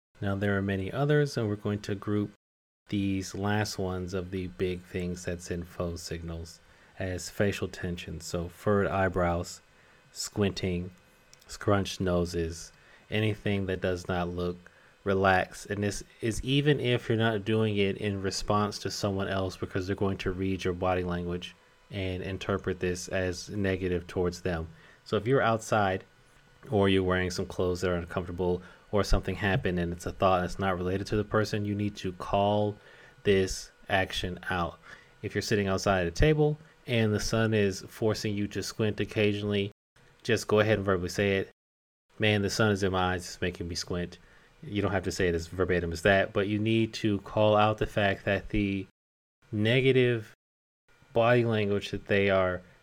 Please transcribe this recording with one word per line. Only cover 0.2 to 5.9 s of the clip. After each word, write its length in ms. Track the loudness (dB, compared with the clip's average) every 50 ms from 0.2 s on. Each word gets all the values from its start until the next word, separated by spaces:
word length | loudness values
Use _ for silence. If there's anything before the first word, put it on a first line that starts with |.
Now, 140 | -4 -4 -2
there 220 | 0 0 0 2 2
are 40 |
many 300 | 0 0 -2 -2 -4 -4
others, 440 | -2 -2 0 2 4 2 2 0 0
and 120 | -2 -2 -2
we're 80 | -2
going 240 | -2 -2 -4 -4 -4
to 140 | -4 -6 -6
group 380 | -6 -4 -2 -2 0 -2 -4 -6 _ _ _ _ _ _ _ _ _ _ -4
these 440 | -2 -2 0 0 -2 -2 -4 -6 -6
last 440 | -4 0 0 0 0 0 -2 -4 -4
ones 340 | -4 -4 -4 -4 -6 -6
of 180 | -6 -6 -6 -6
the 180 | -6 -6 -6 -8
big 360 | -4 -4 -2 -2 -2 -6 -8
things 400 | -8 -6 -6 -4 -4 -6 -6 -6
that 160 | -8 -8 -8
send 260 | -8 -8 -6 -8 -8
faux 360 | -8 -8 -6 -6 -6